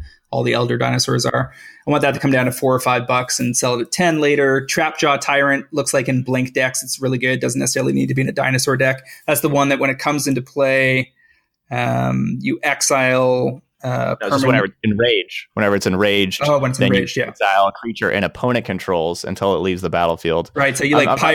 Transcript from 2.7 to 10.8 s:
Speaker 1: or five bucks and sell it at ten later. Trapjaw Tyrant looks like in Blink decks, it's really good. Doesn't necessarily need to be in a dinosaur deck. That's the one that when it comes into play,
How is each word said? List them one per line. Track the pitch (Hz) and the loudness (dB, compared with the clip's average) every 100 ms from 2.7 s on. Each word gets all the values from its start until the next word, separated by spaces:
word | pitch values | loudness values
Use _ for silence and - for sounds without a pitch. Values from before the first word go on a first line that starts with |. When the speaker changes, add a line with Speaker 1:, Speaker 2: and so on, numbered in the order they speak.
Speaker 1:
or | 127 | 0
five | 127 123 | 2 -2
bucks | 120 123 123 - | 0 -2 -2 -4
and | 123 123 | -2 0
sell | 131 | 0
it | 123 | -2
at | 117 | -4
ten | - 175 156 | 0 0 2
later. | 147 143 139 135 | 2 4 2 2
Trapjaw | 135 - 156 151 151 139 | 0 -2 -2 0 0 0
Tyrant | - 139 139 139 - | 0 2 2 0 -2
looks | 147 131 | -4 -2
like | 143 131 | -2 0
in | 127 | -2
Blink | 127 127 127 | 0 -2 -2
decks, | - 131 127 | -2 -2 -2
it's | - - | -8 -4
really | 131 131 | -2 0
good. | 127 131 | 0 0
Doesn't | 127 131 | -2 -2
necessarily | 131 135 131 | -2 -2 0
need | 135 135 | 0 0
to | |
be | 135 | 0
in | 131 | -2
a | |
dinosaur | - 131 131 - 131 | 0 0 0 0 2
deck. | 131 131 - - - | 0 0 -8 -12 -4
That's | 147 | 0
the | 156 | 0
one | 143 139 | 2 2
that | 135 | 2
when | 135 | 0
it | 135 | -2
comes | 156 147 139 | -2 -2 0
into | 131 | -2
play, | 131 - 135 135 | -4 -2 2 2